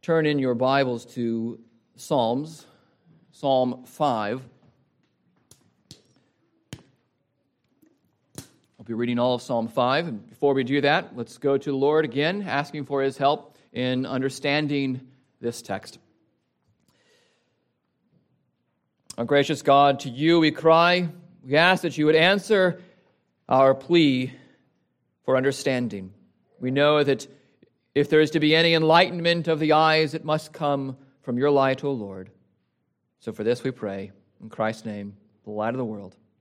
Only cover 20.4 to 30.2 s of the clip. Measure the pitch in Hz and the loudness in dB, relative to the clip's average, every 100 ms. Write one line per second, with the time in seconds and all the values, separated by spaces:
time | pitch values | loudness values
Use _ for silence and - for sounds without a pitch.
20.4 | 160 151 160 160 170 180 175 - - _ | 2 2 4 4 4 2 -2 -8 -20 _
21.4 | 131 143 175 185 170 139 151 156 170 202 | -2 2 4 2 -2 0 2 4 4 2
22.4 | 196 208 185 175 - _ _ _ _ _ | 2 2 2 0 -14 _ _ _ _ _
23.4 | - 131 135 135 - 170 151 127 127 - | -2 4 4 2 2 4 4 2 -4 -12
24.4 | - _ _ _ _ _ _ _ - 131 | -20 _ _ _ _ _ _ _ -2 0
25.4 | 131 139 - 127 120 104 95 - _ _ | 0 -2 -2 -2 -4 -8 -14 -20 _ _
26.4 | _ _ 127 135 147 151 143 131 - - | _ _ -4 2 4 4 2 0 -4 -20
27.4 | _ _ _ _ _ - 147 156 156 156 | _ _ _ _ _ -2 2 4 4 2
28.4 | 151 160 165 165 156 165 185 175 170 170 | 2 4 4 4 4 4 4 0 -2 -2
29.4 | 160 160 156 151 160 156 156 156 | 0 -2 2 4 4 2 0 -4